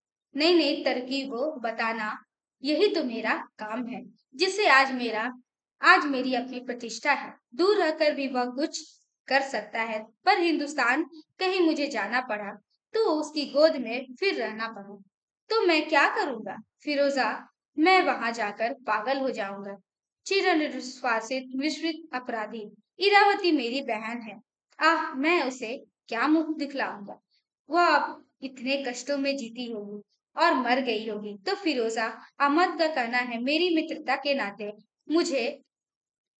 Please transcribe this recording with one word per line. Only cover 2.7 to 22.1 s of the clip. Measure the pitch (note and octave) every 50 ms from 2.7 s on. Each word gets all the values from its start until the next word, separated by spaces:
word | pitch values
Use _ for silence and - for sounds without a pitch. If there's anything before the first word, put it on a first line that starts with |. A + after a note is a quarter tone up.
| D4+ D4 G4+ G#4 -
तो | E4+ C#4
मेरा | B3 A3+ A3+ - A3 - - - - _ -
काम | G#3+ G#3+ A3 B3 B3
है, | A3 A3 F#3+ - - - _ _ _ -
जिससे | C4 F4 F#4+ F#4+ G4+ G#4+
आज | E4+ C4+ C4 C4+ B3+
मेरा, | B3+ B3 A#3+ A#3 G#3+ G#3+ A3+ B3+ B3 - _ _ _ _ _ _ _ -
आज | - D#4+ F#4 F#4 D#4
मेरी | D4 C4+ B3+ C4 C4 B3+
अपनी | A#3+ B3+ - B3 B3
प्रतिष्ठा | - - A#3+ B3 A#3+ A3+ - - - D4
है। | C#4 - - - - - _ _ -
दूर | A#3+ E4+ G4 G#4
रहकर | G4+ F4 D#4 D#4 D#4 D#4 D4+ C#4+
भी | C#4 C#4
वह | B3+ - B3+ B3
कुछ | B3 B3 B3+ D4+ D#4 - - D#4 - - _ _ _ _ _ _
कर | - C4 C#4
सकता | C4 - - G#3+ G#3 - - A#3
है, | A3+ A#3 A3 G#3+ - - _ _ -
पर | F4 G4+ F#4+
हिंदुस्तान | E4+ E4+ D#4 C4+ C#4+ C#4+ C#4+ C#4+ B3 A#3 B3+ D4 E4+ - - D#4 - _ _ -
कहीं | F#4 F#4 F#4+ F#4+
मुझे | F4 D#4+ D4 B3 D4
जाना | C#4 - A3 G3 G#3 A#3 B3+
पड़ा | B3 - G#3+ G#3 G#3 G3 A3 - _ _ _ _ _ _ -
तो | A4 A4 F#4+ D#4 D4+
उसकी | D4 - - D4+ C#4
गोद | - - C#4 D#4 E4 D#4
में | C#4 A#3 A3+ A#3 B3+ C4 - B3+ -
फिर | F#4 G4 E4+
रहना | C4 A#3 G#3+ G#3+ A3 A3+
पड़ा | A3 A3 G3+ G3+ G3+ G3+ - - _ _ _ _ _ _ _ _ -
तो | G#4+ A4
मैं | G#4 F4 E4 D#4 D4+ D#4
क्या | D#4+ C#4+ D4+ G4 -
करूँगा? | A#4+ G4 D4 B3 G#3+ A3 G3 - G#3+ A3 _ _ _ -
फिरोजा, | C#4+ D4 C#4 C#4+ C#4 C#4 C4+ A#3+ G#3+ B3+ - - - _ _ _ _ - D4
मैं | D#4 F4+ F#4+ F#4
वहां | - F#3+ D#3+ E3 A3+ A#3 A3+
जाकर | A#3 G#3+ G#3 G#3 - A3 A#3 C4+
पागल | - - - G#3 A3 G#3 B3 C#4 C#4
हो | C4+ C4
जाऊंगा। | A3 A3+ G3+ G3 G3+ G3+ G3+ G3+ G3+ F#3+ _ _ _ _ _ _ _ _ -
चिरनिर्वासित | - F#4+ G4 F4+ F#4 F4 D#4 D4+ C4+ B3 B3+ - - - - - B3+ A3+ A3 A3 - C4 C4 C4 C4 B3+
विस्मृत | C4 C#4 D#4 D4+ - D#4+ E4 D#4+ E4 - -